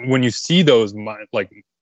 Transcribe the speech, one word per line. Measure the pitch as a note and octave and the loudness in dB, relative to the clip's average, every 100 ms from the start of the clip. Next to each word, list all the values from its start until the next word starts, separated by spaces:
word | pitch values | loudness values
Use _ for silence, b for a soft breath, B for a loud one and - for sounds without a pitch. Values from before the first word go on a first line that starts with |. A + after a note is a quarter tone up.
| B2+ | -2
when | C3 | 0
you | B2 | 0
see | - - F3 | -4 0 2
those | D3+ A#2 G#2 | 4 4 2
mi-, | G#2 G#2+ G#2+ G#2+ | -6 -14 -14 -8
like, | A2+ F#2+ G#2 _ _ | -6 -6 _ _ _